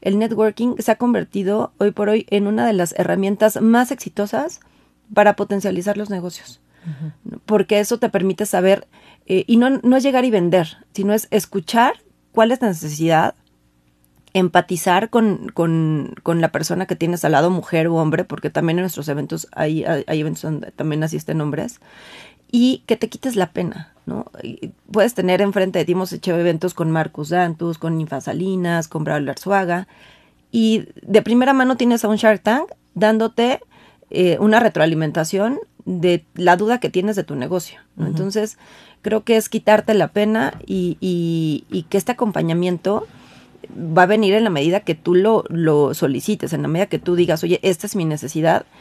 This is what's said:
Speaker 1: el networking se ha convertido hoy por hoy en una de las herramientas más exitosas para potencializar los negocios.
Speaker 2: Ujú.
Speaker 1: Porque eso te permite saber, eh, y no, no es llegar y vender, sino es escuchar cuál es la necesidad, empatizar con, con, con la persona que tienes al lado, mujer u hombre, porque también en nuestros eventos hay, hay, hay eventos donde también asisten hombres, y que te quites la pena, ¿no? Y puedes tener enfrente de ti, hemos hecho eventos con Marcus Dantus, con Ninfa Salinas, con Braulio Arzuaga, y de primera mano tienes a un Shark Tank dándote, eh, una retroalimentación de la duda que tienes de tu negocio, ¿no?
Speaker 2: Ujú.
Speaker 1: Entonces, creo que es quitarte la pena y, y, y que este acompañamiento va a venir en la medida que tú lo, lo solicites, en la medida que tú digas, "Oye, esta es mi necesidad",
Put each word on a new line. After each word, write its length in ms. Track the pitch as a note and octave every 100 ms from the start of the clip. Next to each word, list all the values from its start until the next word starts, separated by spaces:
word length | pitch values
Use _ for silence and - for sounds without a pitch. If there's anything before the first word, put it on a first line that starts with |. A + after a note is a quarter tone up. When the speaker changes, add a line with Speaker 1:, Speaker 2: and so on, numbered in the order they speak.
Speaker 1:
el 180 | - G3+
networking 560 | A3 A3 G#3+ G#3 A#3+ B3
se 120 | -
ha 60 | -
convertido 760 | A#3+ A3 - G3 F#3 G#3+ A#3 _
hoy 140 | G3+
por 180 | G3 G#3
hoy 160 | A3 -
en 180 | G3+ G3+
una 200 | G#3+ A#3+
de 60 |
las 200 | G3+ E3+ -
herramientas 640 | F3 F3 G3 G3+ G#3+ -
más 300 | A3+ A#3 B3
exitosas 680 | C4+ - - G#3 A#3 D4+ - _ _ _ _ _
para 240 | G#3 G#3 G#3
potencializar 600 | G3+ G3+ G3 F#3 F#3 G#3
los 120 | G#3
negocios. 500 | F#3+ F3 - - - _ _
Speaker 2:
Ujú. 560 | E3+ C#3+ D#3 - - - -
Speaker 1:
Porque 340 | G#3+ F#3+ G#3
eso 180 | G#3 A#3+
te 120 | -
permite 360 | F#3+ F#3+ E3+ G#3
saber, 420 | F3+ F#3 G3 - _ - _ _
eh, 200 | F#3 -
y 80 | A#3
no, 140 | B3
no 260 | C4+ A#3+ C4
es 80 |
llegar 220 | C4+ B3+ B3+
y 60 |
vender, 460 | G#3+ F3 F#3 D#3+ - _
sino 200 | - G3+
es 140 | G#3+ -
escuchar 600 | G#3 - G3 - A#3 B3+ - _ _ _
cuál 180 | - A3+
es 100 | B3+
la 60 | A#3
necesidad, 680 | E3 D#3+ D3+ D#3+ D#3+ G#2 - _ _ _ _ _ _ _ _ _
empatizar 760 | F#3+ F#3 F3+ F3 F3+ - F3+ A3
con, 400 | A#3+ A3 F#3 -
con, 640 | - E3 D#3+ D#3+ D#3 C3+ -
con 160 | - E3+
la 120 | E3
persona 340 | - D#3+ F3 F#3
que 100 | E3+
tienes 300 | E3 F3 D3+
al 60 |
lado, 180 | D#3 F3
mujer 400 | F#3 - E3 E3
u 60 | E3
hombre, 300 | D#3 D#3+ -
porque 240 | D3 D3
también 300 | D3+ E3 E3+
en 40 |
nuestros 240 | F#3 - D3+
eventos 400 | C#3+ D3 E3 -
hay, 320 | - D#3 D#3 -
hay, 180 | D#3 -
hay 120 | D#3
eventos 240 | D#3 D#3+
donde 280 | D#3+ D3+ -
también 320 | - D#3 D3+
asisten 380 | D#3 D#3 D#3 D#3+
hombres, 380 | D3 C#3+ A#3+ - _ - - - - _ _
y 320 | A#3+ B3 C4 -
que 80 | A3
te 140 | A3
quites 260 | - C4 A#3
la 160 | F3
pena, 420 | - F3+ - D#3 _ -
¿no? 180 | - - -
Y 300 | - - - - _
puedes 220 | A3 A#3
tener 280 | A#3+ F#3 F3+
enfrente 360 | G3+ G3 F#3+ F#3
de 80 | D#3
ti, 60 |
hemos 220 | F3+ F#3
hecho 220 | - - E3+
eventos 380 | F3 D#3+ F3+
con 160 | - E3
Marcus 400 | D#3+ D#3 - D3+
Dantus, 480 | F3 F3 D#3+ E3+ D#3+
con 200 | D#3+ D#3+
Ninfa 240 | D#3 C#3
Salinas, 680 | C#3 G#2+ F#3 F#3 F3 E3+ D#3
con 160 | D#3+
Braulio 280 | D3 D3+ C#3
Arzuaga, 560 | C3+ F#3 G3 F3+ F3 F#3+ _ - _ _ _ _
y 360 | A#3 A3 A3 - -
de 200 | - G3+
primera 320 | G#3+ A#3+ B3+
mano 240 | C4+ B3+ B3+
tienes 260 | A#3+ A#3
a 40 | G#3+
un 80 | G#3+
Shark 260 | A3+ G3+
Tank 300 | - B3 D#4+ - _ -
dándote, 640 | G#3+ A3 A3 A3+ A#3+ C4+ - _ - _ _
eh, 280 | - F3+ E3
una 200 | G#3+ G#3+
retroalimentación 1000 | A#3 F3 D#3 D#3+ D#3 D#3+ D#3+ G3 G#3+ C#4+ A4+ _ -
de 400 | F#3 F3+ F3 -
la 240 | - F3 F3+
duda 220 | G#3+ A#3+
que 100 | D#3
tienes 260 | F3+ G3 G3+
de 80 |
tu 120 | E3 C#3+
negocio, 460 | B2+ F3+ - - _ -
¿no? 100 | D#3+
Speaker 2:
Ujú. 60 |
Speaker 1:
Entonces, 460 | D#3+ F#3+ G#3 G#3+ - - - - _
creo 200 | - G#3+
que 140 | - A3+
es 100 | G#3+
quitarte 460 | A3+ - G#3 -
la 140 | G#3+ D#3
pena 460 | G#3 G#3+ A3 - - -
y, 320 | F#3+ F3+ D#3+
y, 640 | F#3 F3 E3+ E3 D#3+ D3 -
y 140 | F#3
que 140 | E3+ G3+
este 140 | F#3+
acompañamiento 920 | A#3+ A3+ E3 E3 E3+ F3+ F3+ F#3 G#3+ A4 - - - - - - -
va 260 | D#3+ D#3+
a 40 | F3+
venir 260 | A3 G3+
en 100 | G#3
la 60 | A3+
medida 300 | D#3 D3+ F#3+
que 160 | - D#3+
tú 180 | -
lo, 300 | F3+ G3+ A3 -
lo 440 | E3+ D#3+ D3 C#3+
solicites, 600 | - C#3 C3 - G#3 -
en 100 | D3+
la 40 | C#3+
medida 200 | D#3+ G3+
que 100 | D#3+
tú 180 | - F3
digas, 280 | F3 D#3+
"Oye, 160 | E3+ F3
esta 240 | F#3 F3+ G#3
es 100 | G3+
mi 100 | D#3+
necesidad", 600 | D3+ - D#3 D#3 F3 - -